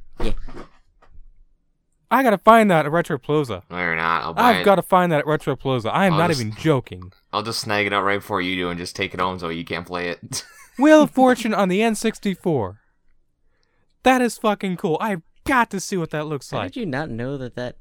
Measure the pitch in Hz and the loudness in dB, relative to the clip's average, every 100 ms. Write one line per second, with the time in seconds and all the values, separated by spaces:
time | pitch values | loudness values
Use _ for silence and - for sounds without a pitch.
0 | - - - - - - - _ _ _ | -14 0 2 2 -2 -10 -16 _ _ _
1 | - - - - - _ _ _ _ _ | -20 -20 -20 -20 -20 _ _ _ _ _
2 | - 247 262 196 220 226 208 165 143 170 | -2 2 2 4 6 8 8 4 2 -2
3 | 160 110 - 147 127 90 - 87 87 82 | -2 -4 0 0 0 -6 -8 -4 -2 0
4 | 82 82 57 175 240 127 190 185 - 185 | 0 0 -2 2 2 4 2 2 2 2
5 | 175 147 156 151 - 131 135 127 107 117 | 2 0 0 -2 -2 -4 -2 -2 -2 0
6 | 190 170 175 143 107 107 160 135 - 90 | 2 2 2 0 -4 -2 0 0 -2 -14
7 | 90 _ - 101 110 107 113 104 101 101 | -16 _ -6 -4 -4 -6 -2 0 2 2
8 | 98 101 - 98 90 92 87 87 87 - | 0 -2 -2 -4 -2 -2 -2 -4 -8 -6
9 | 95 92 92 90 85 82 80 85 85 87 | -6 -2 -4 -4 -8 -8 -6 -8 -6 -6
10 | 87 - - - - - - - 294 311 | -6 -8 -10 -12 -12 -20 -14 0 6 6
11 | 285 262 254 247 226 185 190 185 226 214 | 6 4 4 2 0 0 0 2 0 0
12 | 226 - 202 180 185 143 92 104 _ _ | -4 -4 -6 -4 -2 -2 -2 -10 _ _
13 | _ _ _ _ _ _ _ _ _ _ | _ _ _ _ _ _ _ _ _ _
14 | 254 254 240 - 220 202 196 175 190 151 | 2 2 0 0 -2 -2 -4 -4 -2 -2
15 | 214 185 _ _ - 262 226 190 - 190 | -2 -6 _ _ 0 2 2 -2 -4 -4
16 | 160 151 151 143 - 127 92 262 190 131 | -4 -6 -6 -8 -6 -6 -6 -6 -6 -4
17 | 156 113 127 139 123 - 123 - | -6 -6 -6 -8 -10 -8 -10 -12